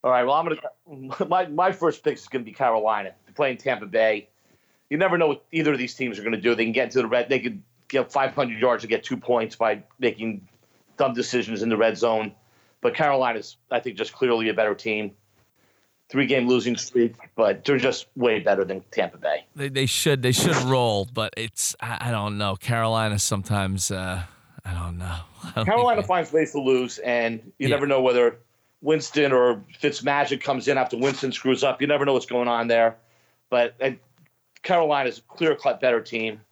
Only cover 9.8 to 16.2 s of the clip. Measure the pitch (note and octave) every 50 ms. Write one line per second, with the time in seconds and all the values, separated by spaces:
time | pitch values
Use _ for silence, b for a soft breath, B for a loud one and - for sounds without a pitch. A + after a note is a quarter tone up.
9.8 | - _ _ _ B2+ A#2 - - A2+ A2+ G#2+ G2 F#2 - _ _ _ _ _ _
10.8 | _ _ _ - C#3+ C3 A#2+ A#2+ A#2+ - - B2 G#2+ G#2+ A2+ G2 A2 A#2 A2 G#2
11.8 | A2+ A2+ G#2+ - A#2 A#2 A2 A2 G#2+ G#2 - _ b b b b b b b b
12.8 | - A#2+ A#2+ - D#3 D3 C#3 C3+ B2+ B2 A#2 A2 G2+ - - _ _ _ B2+ A#2+
13.8 | - A#2+ G2+ F#2 A2+ - - - C3+ B2 A#2 A2+ A2+ A2+ G#2+ G2 A2 G#2+ G2+ -
14.8 | - A#2 G#2+ G#2 G#2+ G2+ G2 _ _ _ _ _ _ _ _ _ _ _ _ _
15.8 | _ _ _ _ _ _ - C3